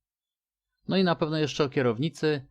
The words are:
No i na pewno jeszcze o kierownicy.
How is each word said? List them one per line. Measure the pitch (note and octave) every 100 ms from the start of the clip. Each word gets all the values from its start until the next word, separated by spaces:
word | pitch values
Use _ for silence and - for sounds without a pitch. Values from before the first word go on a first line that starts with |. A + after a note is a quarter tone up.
| _ _ _ _ _ _ _ _ -
No | F3+
i |
na | F#3
pewno | D#3+ D#3 D#3
jeszcze | D3+ -
o | C#3
kierownicy. | D3 B2 A2 D#3+ - D#3 C#3+ -